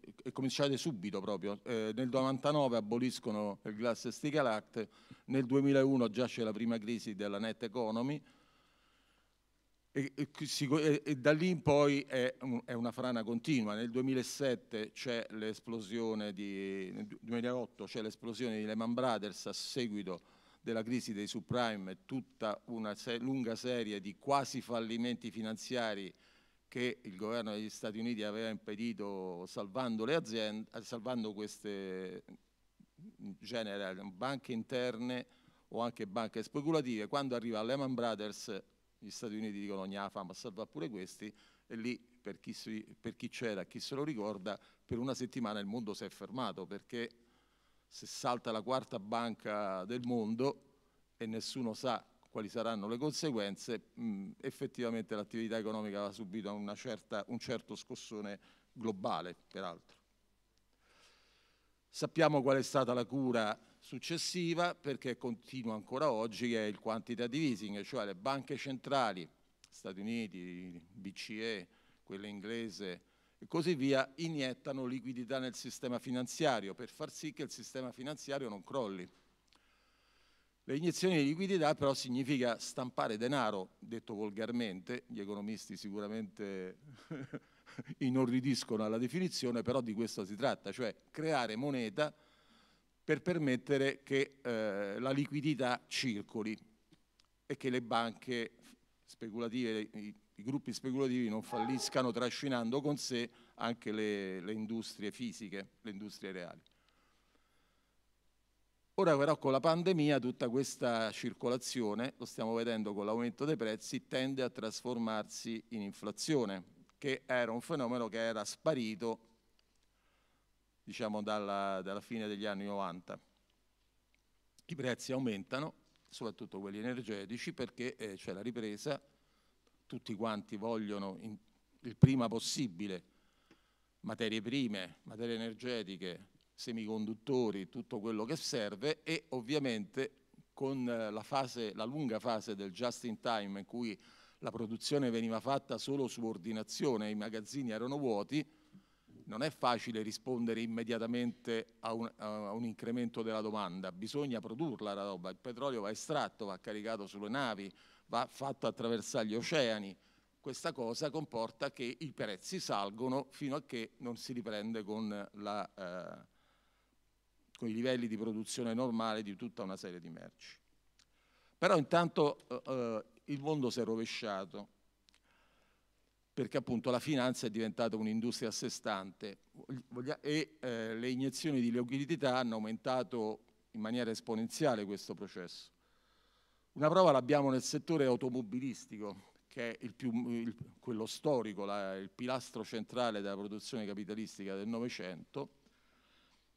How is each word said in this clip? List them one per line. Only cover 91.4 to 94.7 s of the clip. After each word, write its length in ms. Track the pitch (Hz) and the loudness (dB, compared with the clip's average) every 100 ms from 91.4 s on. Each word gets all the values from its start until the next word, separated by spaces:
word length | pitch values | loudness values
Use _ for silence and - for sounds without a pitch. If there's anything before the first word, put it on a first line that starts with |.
| 117 110 | 2 0
moneta 580 | 143 131 110 98 151 - - _ _ - - _ _ _ - | 0 0 0 2 0 -2 -20 _ _ -20 -20 _ _ _ 2
per 120 | 151 | 2
permettere 800 | - 170 143 127 - 139 135 131 | 4 2 4 4 4 4 4 2
che, 320 | - 135 139 - | 2 2 2 -2
eh, 600 | 123 113 110 | -2 0 0